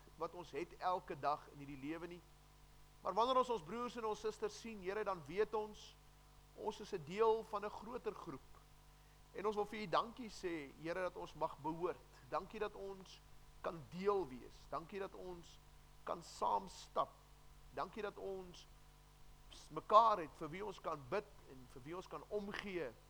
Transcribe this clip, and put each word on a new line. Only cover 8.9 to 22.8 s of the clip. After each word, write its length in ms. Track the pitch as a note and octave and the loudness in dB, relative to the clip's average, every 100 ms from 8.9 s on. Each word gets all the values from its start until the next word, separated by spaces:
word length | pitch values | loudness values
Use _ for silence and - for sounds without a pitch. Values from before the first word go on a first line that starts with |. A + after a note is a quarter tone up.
| - - - - | -20 -20 -20 -14
En 120 | - G3+ | 0 2
ons 100 | G#3 | 2
wil 100 | G#3 | 0
vir 140 | A3 | 0
U 80 | G#3+ | 4
dankie 420 | D3+ G3+ A3+ A#3 | 4 4 -2 -10
sê, 420 | - F#3 E3+ C#3 C#3 | -4 -2 -2 -4 -6
Here, 200 | D#3 E3+ | -2 0
dat 140 | F3+ F3+ | 0 -2
ons 180 | E3+ | -8
mag 240 | D3+ D#3 - | 0 -2 0
behoort. 380 | C#3+ E3 F3 D3+ - - - | -2 0 0 0 -6 -18 -2
Dankie 300 | D#3 F#3+ A3 | -2 -2 -2
dat 160 | G#3 G3+ | -2 -2
ons 460 | G3 G3 F#3+ - - - - - | -8 -8 -12 -16 -16 -18 -16 -4
kan 220 | F3 E3+ C3 | -2 -2 -6
deel 380 | F3 G3 G3+ D#3+ | 0 4 4 2
wees. 400 | B2 G#2+ - - | -4 -12 -14 -6
Dankie 300 | C#3 E3 G3+ | -6 -4 -6
dat 140 | F#3+ | -6
ons 460 | G3+ F#3 F3 E3 - - - - - | -8 -10 -10 -12 -16 -18 -18 -18 -8
kan 200 | - E3+ | -2 -2
saam 460 | E3 - G#3 G#3 F#3+ | -4 2 4 4 2
stap. 400 | - - - D3 - - - - - - | -10 -4 0 0 0 -20 -18 -18 -18 -10
Dankie 280 | - C#3+ A3+ | -4 -4 -2
dat 160 | G#3 G3+ | -6 -4
ons 500 | G3 F#3+ F#3 E3+ - - - - - - - - - | -4 -4 -8 -14 -18 -20 -20 -20 -20 -18 -18 -16 -16
s-, 180 | - - | -16 -8
mekaar 480 | D#3 - G#3+ A3+ G#3 | -6 10 12 12 8
het 140 | D#3 - | 2 -4
vir 100 | D#3 | -6
wie 160 | F3 G#3 | -4 -6
ons 160 | F#3 | -4
kan 200 | F3+ D#3 B2+ | -4 -4 0
bid 160 | F#3+ G#3 - - | -2 -2 -10 -16
en 160 | C3 B2+ | -16 -14
vir 80 | C#3 | -14
wie 120 | B2 F3 | -8 -8
ons 120 | F3+ | -8
kan 160 | D#3+ C3 | -10 -2
omgee. 640 | G#3 G3+ G3+ G#3 F3+ | -2 -2 -4 -2 -2